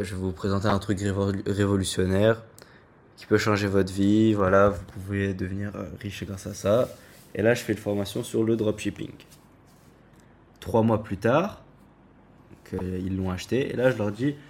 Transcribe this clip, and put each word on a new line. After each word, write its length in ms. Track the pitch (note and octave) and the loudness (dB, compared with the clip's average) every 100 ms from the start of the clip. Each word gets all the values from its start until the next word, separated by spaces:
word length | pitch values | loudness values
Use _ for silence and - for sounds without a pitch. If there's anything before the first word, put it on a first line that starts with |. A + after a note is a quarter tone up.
je 120 | F#2+ | -4
vais 60 | F#2 | -4
vous 120 | F#2 | -4
présenter 360 | F2 G2+ G2 G#2 | -4 -2 0 0
un 100 | G2 | 0
truc 220 | - F#2+ | 0 -2
révol-, 420 | G2+ G2 G2 G2 G2+ | -2 0 0 -2 -2
révolutionnaire 960 | G2 G2+ G2 F#2 - F#2 F#2+ A2 A2+ - - - - - _ - - | 0 2 2 0 0 2 4 4 2 -4 -20 -20 -20 -20 _ -20 -20
qui 80 | |
peut 140 | - G#2+ | 2 2
changer 280 | A2 G2+ G2+ | 4 2 2
votre 260 | G2 F#2 | 2 2
vie, 420 | F#2+ G2 G#2+ A2 | 2 4 6 4
voilà, 340 | G#2 F#2 G2 G2+ | 4 4 6 6
vous 160 | F2+ - | 2 -6
pouvez 400 | - F#2+ G2 G2 | -12 -6 -2 -2
devenir, 420 | F#2 F#2 F#2+ G2+ | -4 -6 -6 -8
euh, 140 | G2+ G2 - | -8 -10 -10
riche 240 | G#2 - | -12 -10
grâce 220 | F2 F#2+ G2 | -10 -10 -10
à 60 | |
ça. » 360 | G2 G2 A#2 B2 - - - - | -4 2 2 0 -6 -20 -20 -10
Et 60 | - | 0
là, 140 | A2 | 2
je 80 | A#2+ | 2
fais 100 | - | 0
une 60 | G#2 | -4
formation 440 | G#2 G#2 G2 B2 | -2 -4 -4 -6
sur 220 | A#2 A#2 | -4 -2
le 120 | A2+ A2 | 0 0
dropshipping. 560 | G#2+ G2+ G2+ - - - - - _ - - - - - _ - - - _ _ | 0 -2 -6 -8 -10 -14 -20 -20 _ -20 -20 -20 -20 -20 _ -20 -20 -20 _ _
Trois 220 | - A2+ | -2 2
mois 200 | A2+ G#2+ | 2 0
plus 140 | - G2 | -2 -2
tard, 480 | A2+ B2+ G3+ - - - - _ - - - - - | 0 2 0 -6 -20 -20 -20 _ -20 -20 -20 -20 -20
donc, 320 | - - F#2 | -20 -10 -6
euh, 180 | F#2 F#2 | -4 -4
ils 140 | F#2 F#2+ | -4 -2
l'ont 140 | F#2 | -2
acheté, 400 | F2+ - A#2 - | -4 -2 -2 -2
et 60 | A#2 | 0
là, 140 | B2+ | 0
je 60 | A2 | 2
leur 160 | G#2 | -2
dis : « 220 | G#2 C#3+ C#3+ - | -2 -4 -4 -12